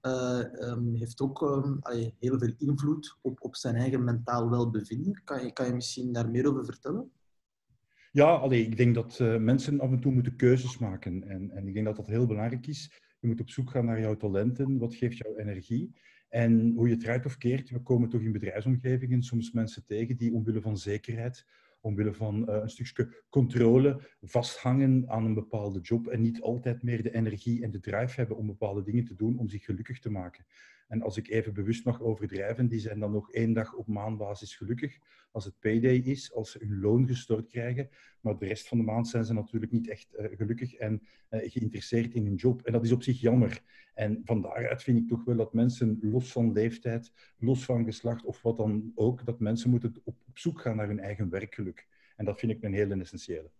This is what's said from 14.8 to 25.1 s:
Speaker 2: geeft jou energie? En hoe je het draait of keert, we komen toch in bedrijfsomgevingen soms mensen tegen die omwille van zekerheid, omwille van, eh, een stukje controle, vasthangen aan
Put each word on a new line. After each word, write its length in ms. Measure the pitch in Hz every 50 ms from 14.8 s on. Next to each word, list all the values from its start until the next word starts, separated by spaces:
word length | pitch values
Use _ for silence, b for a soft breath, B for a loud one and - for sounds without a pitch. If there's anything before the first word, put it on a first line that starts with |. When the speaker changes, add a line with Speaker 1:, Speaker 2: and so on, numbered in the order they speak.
| 113 113 117
Speaker 2:
geeft 220 | - - 120 113
jou 200 | - - 107 107
energie? 580 | 107 107 104 101 92 87 - 117 123 165 - b b b b b b b b -
En 400 | 120 117 113 117 113 113 117 117
hoe 100 | 117 117
je 60 | 120 117
het 80 | 113 -
draait 240 | 113 117 127 127
of 120 | 139 127 -
keert, 320 | - 120 127 139 131 -
we 100 | 127 120
komen 280 | 123 - 131 120 120 113
toch 120 | 120 117
in 120 | 110 110 107
bedrijfsomgevingen 920 | 104 98 98 90 104 104 131 131 127 127 131 127 131 131 127 127 123 120
soms 300 | - - 117 117 - -
mensen 320 | 117 113 107 - - -
tegen 320 | _ 107 107 117 113 127
die 160 | 120 117 117 113
omwille 260 | 113 107 110 107 110
van 160 | 104 110 107 95
zekerheid, 680 | - 101 101 107 - - 113 113 117 123 123 - - b b b b b b b
omwille 340 | b 113 104 98 107 104 98
van, 340 | - 113 107 101 107 117 113
eh, 120 | 104 107 107
een 80 | 110
stukje 520 | - - 127 - - - 120 - - - _ _
controle, 720 | - 143 127 - - 127 120 113 117 131 135 143 135 135 B B B B -
vasthangen 840 | 110 - 120 120 - - - - 127 127 135 135 131 131 131 127
aan 160 | 123